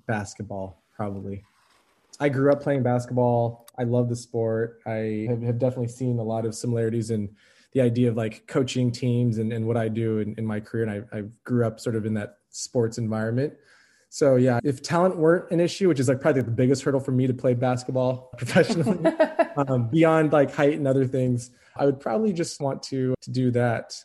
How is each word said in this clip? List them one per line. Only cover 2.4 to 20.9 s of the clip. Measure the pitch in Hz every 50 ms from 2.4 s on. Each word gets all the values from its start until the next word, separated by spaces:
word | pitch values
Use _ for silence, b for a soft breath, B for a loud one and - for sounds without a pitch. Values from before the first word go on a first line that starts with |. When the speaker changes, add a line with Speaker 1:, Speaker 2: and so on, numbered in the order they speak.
| 135 143
Speaker 1:
up | 143 143
playing | - 151 139 139 123
basketball. | 123 123 123 120 - 123 123 123 123 120 120 117 117 120 - - - - -
I |
love | 123 120 120 123 120 117
the | 120
sport. | 120 - - - 117 113 113 113 110 113 120 - _ -
I | 117 113 110 110 110 110 107 110 113
have, | 117 113
have | 120 120 120 117
definitely | 131 127 123 127 120 117
seen | - - 131 123 120 117
a |
lot | 110 110 113 113 113
of | 113 107
similarities | - - 123 117 117 113 113 113 117 110 110
in | 113 107 104 101 b b b b b b b b
the | b 131
idea | 127 120 117 123 123 120
of, | 110
like, | 120 113 110 110 - _
coaching | - - 151 131 120 - 127 123 123
teams | 120 - - 123 120 120 123 120 110 110
and, | 110 110
and | 120 113 110
what | 113 117
I | 117 113 110
do | 110 113 113 113 110 107
in, | 104 107 107 -
in | 110
my | 110 107 107
career. | 107 - - 113 113
And | 110 101 104 117 -
I, | - 107
I | 101 104 - _ -
grew | - 127 120 117
up | 113 110 -
sort | - 127 113
of | 113 104
in | 110 110
that | 107 104 - - _ _ _
sports | - - - - - 127 113 110 113 120
environment. | 117 107 110 110 110 113 117 123 139 156 - _ b b b b b b b b b b
So | - - 156 139 131
yeah, | 127 127 127 120 120 -
if | 147 131 -
talent | - - 160 170 180 185 185 180
weren't | 156 160 170 180 175 -
an | 175 165
issue, | 175 170 - - 196
which | 180 151 127
is, | 131 135
like, | 131 127
probably | - 165 147 135
the | 117 113
biggest | 117 127 127 127 135 127
hurdle | - 156 135 135
for | 127 -
me | 127 123 131
to | 127 123
play | 127 - 131 123
basketball | 120 131 127 127 123 - - 131 127 127 127 127 123 - -
<laughs> | - -
professionally, | 127 110 - 185 160 - 214 170 143 - 180 170 - 330 320 - 320 - -
Speaker 2:
<laughs> | - - - -
Speaker 1:
um, | 143 139 135 131 123 117 113
beyond, | 135 160 165 160 160 160 160 151
like, | 156 151 139 127 -
height | - 147 143 151
and | 160 143
other | 135